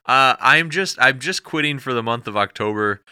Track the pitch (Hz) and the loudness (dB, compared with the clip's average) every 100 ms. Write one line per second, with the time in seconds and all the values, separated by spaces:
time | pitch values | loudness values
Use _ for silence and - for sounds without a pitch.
0 | - 127 131 - 127 156 165 160 190 - | 0 4 4 2 4 4 2 -4 -4 0
1 | 127 131 143 185 - 160 147 143 135 123 | 0 2 -6 -8 -6 -4 -2 -4 -4 -4
2 | 113 117 120 104 101 - 107 107 104 101 | -2 -6 -4 -4 -4 -2 -4 -2 -2 -4
3 | _ | _